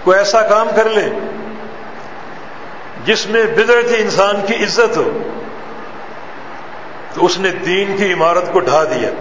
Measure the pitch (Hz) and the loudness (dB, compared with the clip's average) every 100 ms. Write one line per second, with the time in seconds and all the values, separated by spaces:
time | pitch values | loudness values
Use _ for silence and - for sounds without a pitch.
0 | - 190 202 226 214 208 226 208 220 214 | 4 4 4 4 4 4 4 2 4 2
1 | 160 - - - - - - - - - | 0 -4 -6 -8 -10 -12 -12 -14 -14 -14
2 | - - - - - - - - - - | -14 -14 -14 -14 -14 -14 -14 -14 -14 -8
3 | 120 214 190 226 220 - 226 240 240 233 | 0 0 2 2 2 2 4 4 4 2
4 | 208 151 196 202 196 226 208 214 226 165 | 2 4 2 2 0 -2 0 2 2 4
5 | 123 - - - - - - - - - | 0 -2 -6 -8 -10 -12 -12 -12 -14 -14
6 | - - - - - - - - - - | -14 -14 -14 -14 -14 -14 -14 -14 -14 -14
7 | - - 175 175 190 180 170 185 202 196 | -12 2 2 2 0 -2 0 0 0 0
8 | 202 170 160 175 180 185 123 147 156 - | 0 4 4 4 4 2 4 4 2 0
9 | 107 - | -2 -4